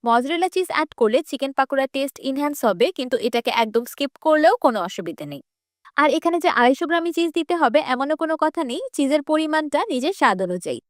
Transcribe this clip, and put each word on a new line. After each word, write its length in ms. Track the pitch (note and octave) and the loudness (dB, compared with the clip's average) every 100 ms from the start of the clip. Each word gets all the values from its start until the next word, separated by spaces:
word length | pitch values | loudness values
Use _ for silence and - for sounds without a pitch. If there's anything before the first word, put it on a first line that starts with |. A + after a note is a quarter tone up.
মজরেলা 440 | A#3+ A#3 C4 E4+ F4+ | 2 2 2 -2 0
চিজ 140 | F#4 F#4 - | -2 -2 -2
অ্যাড 140 | D#4 - | -4 0
করলে 180 | A3 B3+ D#4+ | 2 2 -2
চিকেন 220 | C4+ C4+ C4+ | -6 -4 -2
পাকোড়ার 300 | C4+ C4+ C4+ | 0 0 -2
টেস্ট 220 | C#4 C#4 - C4+ | -2 -6 -6 -6
এনহ্যান্স 300 | C4+ D4 D4 A3+ | -2 -4 0 0
হবে, 180 | F3+ C4+ - | 2 0 0
কিন্তু 180 | B3+ B3 B3 | -4 -2 -2
এটাকে 240 | A#3 A#3 A3+ | -2 0 0
একদম 200 | A3 A#3 A#3+ | 0 -2 -4
স্কিপ 200 | - C#4 _ D#4 | -8 -8 _ 2
করলেও 280 | D#4 D#4 A#4+ | 4 4 4
কোনো 140 | D4 A3 F3 | 2 2 -4
অসুবিধা 360 | - E3+ - D3 | -6 -8 -8 -12
নেই। 100 | C#3+ _ _ _ _ - - | -12 _ _ _ _ -6 0
আর 60 | D4 D4+ | 2 2
এখানে 180 | E4 E4+ | 0 2
যে 60 | F4 - | 0 4
আড়াইশো 240 | B3 C4+ D#4+ | 4 4 0
গ্রামই 220 | E4+ E4+ E4 | 0 0 -2
চিজ 140 | E4+ E4+ | -2 -2
দিতে 160 | D#4+ F4 | -2 2
হবে 160 | C#4 D4 - | 4 2 0
এমনও 220 | B3+ C#4 D4+ | -4 -2 -2
কোনো 120 | D#4+ D#4+ | -2 0
কথা 180 | D#4 E4+ C4+ | 0 0 -6
নেই, 100 | C#4+ C5 - | -6 -6 -2
চিজের 260 | C#4 D4+ C#4+ | 2 0 0
পরিমাণটা 500 | D#4 D#4 D#4 D4+ C#4+ G#4+ | -2 0 -2 0 -2 -2
নিজের 220 | C4 C#4 G4 | -2 -4 0
স্বাদ 180 | C4 F#3+ F#3 | 0 2 -2
অনুযায়ী। 340 | F3 D#3+ A#2+ | -4 -6 -10